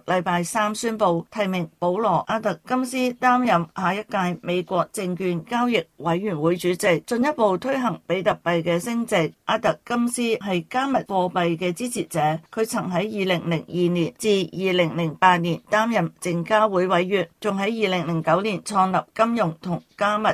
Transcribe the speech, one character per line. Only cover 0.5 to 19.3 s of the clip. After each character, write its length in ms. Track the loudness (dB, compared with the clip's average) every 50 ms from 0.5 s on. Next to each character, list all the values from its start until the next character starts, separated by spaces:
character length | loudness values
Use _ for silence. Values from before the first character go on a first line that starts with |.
| -2 -2 0 -2 -2
宣 200 | -4 -4 -4 -2
布 300 | 0 2 2 2 0 -4 -6
提 160 | -4 -4 -2
名 200 | -2 -2 -2 -4 -6 -6 _
保 180 | -2 -2 0
羅· 140 | 0 0 2 0 0 0
阿 120 | -2 -4 -2
特 140 | -2 -4 -4 -4 _
金 180 | -4 -2 -2 -2
斯 100 | -2 -2 -2 -2 -2 -2 0
擔 200 | 2 2 2 2
任 260 | 4 2 2 2 0 -2 -6
下 160 | -4 -2 -2
一 60 | -2 -2 -4
屆 360 | -4 -4 -2 -2 -2 -4 -4 -4
美 180 | -4 -2 -2
國 260 | -2 -2 -2 -2 -2 -2 -4
證 240 | -6 -4 -4 -4
券 260 | -2 -2 -2 -2 -4 -4
交 220 | -4 -2 0 0
易 160 | 2 0 0 -2 -4 _
委 220 | -6 -2 -2 0 0
員 200 | -2 -2 -2 0
會 160 | 0 0 0
主 120 | 0 0
席， 320 | -2 0 2 2 2 2 2 0
進 160 | -2 -2 0 0
一 60 | 0
步 260 | 2 2 2 2 2
推 180 | 0 0 -2 -2
行 240 | 0 0 -2 -4 -4 _
比 160 | -4 -4 0
特 80 | 0 0 -2 0 0
幣 180 | 0 0 0
嘅 180 | 0 0 0 0
升 240 | -2 -2 -4 -4 -2
值。 300 | 0 2 2 2 0 -4 _ _
阿 120 | -2 -2
特 180 | 0 0 0 -2 -2 _
金 240 | -4 -2 0 0
斯 140 | 0 0 -2
係 420 | 0 0 0 -2 -2 -2 -2 -2 -2 -2
加 180 | -2 -2 0
密 120 | 0 0 -2
貨 320 | -2 0 0 0 0 0
幣 260 | 0 0 0 0 0
嘅 160 | 0 -2 -2 -2
支 160 | -4 -6 -4
持 140 | -4 -6 -6
者， 160 | -4 -2 0 0 0 0 -2 -6 _ -4
佢 100 | -2 -2
曾 240 | -2 -2 -2 -2
喺 100 | -2 -2
二 280 | -2 -2 -2 -2 -2 0
零 240 | 0 0 0 0 -2
零 160 | -2 -2 -4
二 260 | -4 -2 0 2 2 2
年 180 | 0 0 -2 -4 -2
至 280 | 0 2 2 2 0 -2
二 220 | -4 -2 -2 2 2
零 220 | 2 2 2 0
零 200 | -2 -4 -4 0
八 220 | 2 4 4 4
年 220 | 4 2 -2 -4 -4 -2 0
擔 200 | 0 2 2 2
任 160 | 0 0 0 -2 -4 _
證 220 | -4 -4 -2 -2 0
交 260 | 2 2 4 4 4
會 160 | 2 2 2
委 200 | 2 2 0 2
員， 220 | 2 0 0 -2 -4 _ _
仲 160 | -4 -2 -2
喺 40 | 0 -2
二 260 | -2 0 0 0 0
零 180 | 0 0 0
零 140 | 0 -2 0
九 180 | 2 2 2 2 2
年 180 | 0 -4 -4
創 300 | -6 -2 0 2 2 2
立 120 | 2 0 -2 -2 0
金 200 | 0 0 2